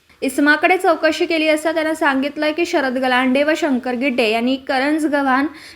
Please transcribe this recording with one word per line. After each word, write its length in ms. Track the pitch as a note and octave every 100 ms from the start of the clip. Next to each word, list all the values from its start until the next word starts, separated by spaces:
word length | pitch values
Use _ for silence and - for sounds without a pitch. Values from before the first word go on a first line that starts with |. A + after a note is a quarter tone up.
| _ _
इसमाकडे 540 | C4+ C4 D4 D4+ E4 F4+
चौकशी 500 | F#4 D#4+ D#4+ D#4 E4
केली 220 | E4 D#4
असता 240 | D4+ D#4+
त्यानं 220 | D#4+ D#4 D#4+
सांगितलं 580 | D4+ C4+ C#4 D4 D4+
की 140 | D#4 E4+
शरद 320 | E4+ C4+ B3+
गलांडे 440 | B3+ B3 C4 C4
व 80 | D4 D#4+
शंकर 380 | E4 B3+ B3+ B3
गिड्डे 360 | C#4 B3 A3+
यांनी 260 | A3+ A#3+ C4+
करंज 500 | - C4+ C#4 D#4 D4+
गव्हाण, 400 | C#4+ C#4 C4 D4 - -